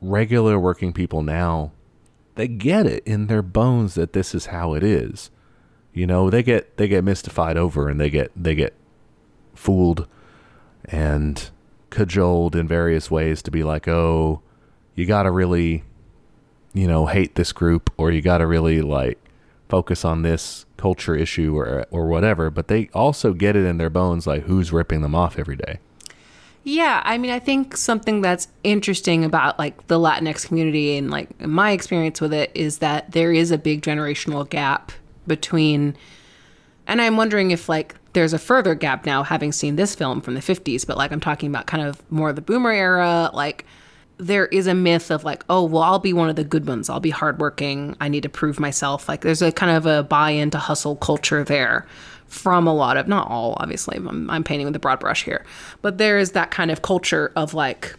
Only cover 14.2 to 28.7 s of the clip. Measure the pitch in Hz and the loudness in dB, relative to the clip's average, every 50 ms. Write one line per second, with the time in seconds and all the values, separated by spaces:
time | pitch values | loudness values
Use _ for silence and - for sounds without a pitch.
14.2 | 80 78 78 78 - _ _ _ _ _ _ _ _ _ - - 87 87 107 104 | 2 0 0 -2 -6 _ _ _ _ _ _ _ _ _ -6 -4 -2 0 2 2
15.2 | 98 95 90 92 92 90 87 87 85 82 82 80 - - - - - - - _ | 2 2 2 2 2 2 2 2 2 2 0 -2 -4 -8 -20 -20 -20 -20 -20 _
16.2 | _ _ _ _ _ _ _ _ _ _ - 98 95 87 82 80 78 76 - 101 | _ _ _ _ _ _ _ _ _ _ -2 0 2 2 4 4 2 2 2 2
17.2 | 92 - - - 85 - - - 87 85 85 82 - - - - 80 82 82 80 | 0 0 0 -2 -2 -2 -2 0 2 2 2 2 2 -2 -2 0 0 2 2 2
18.2 | 76 90 87 85 82 82 85 82 80 80 80 80 78 73 73 69 65 64 62 - | 2 2 2 2 2 2 2 2 2 2 2 2 0 0 0 0 0 -2 -4 -6
19.2 | _ - - _ _ _ _ _ _ - 95 92 87 - 87 - - 85 82 82 | _ -20 -20 _ _ _ _ _ _ 0 0 0 0 0 -2 -2 0 0 0 2
20.2 | 82 82 82 80 - - - - - _ _ - - 98 90 - - - 85 69 | 2 2 0 0 -2 -8 -12 -14 -18 _ _ -4 -2 -2 0 0 -2 -2 0 0
21.2 | 82 80 - - 80 78 76 76 65 58 64 67 62 - - 87 82 80 82 80 | 0 -2 -2 -2 0 0 0 0 -2 -2 -4 -4 -6 -6 -4 -4 -2 0 0 2
22.2 | 95 110 107 82 80 80 76 87 80 - 104 110 110 - - 90 113 - 139 - | 2 2 2 2 0 -2 -2 -4 -2 0 0 0 0 -2 -2 0 2 2 0 2
23.2 | - 117 92 82 98 101 104 101 95 90 87 82 82 80 78 87 92 90 85 85 | 0 0 0 2 2 2 4 4 2 2 0 0 0 0 0 2 2 2 0 0
24.2 | 82 80 73 73 73 82 92 95 90 80 82 82 82 - 82 78 76 71 76 85 | -2 -2 -2 -2 0 0 2 2 2 2 2 0 0 2 0 0 0 0 2 2
25.2 | 90 82 - - 73 73 67 69 - - 80 85 - _ _ - - - - _ | 0 0 0 -4 -6 -6 -6 -8 -8 -10 -10 -12 -14 _ _ -20 -20 -20 -20 _
26.2 | _ - - - - - - _ - 277 285 320 339 302 240 - - - 226 240 | _ -20 -20 -20 -20 -20 -20 _ -8 -4 -2 0 2 2 2 2 0 -2 -2 -2
27.2 | 247 247 240 247 247 - 277 269 269 269 - - - - 233 214 220 - 214 208 | -2 -4 -4 -4 -2 0 0 0 0 -2 -4 -6 -2 0 0 0 0 0 0 2
28.2 | 190 180 180 180 - - _ _ - 202 | 2 2 0 0 -2 -10 _ _ 0 0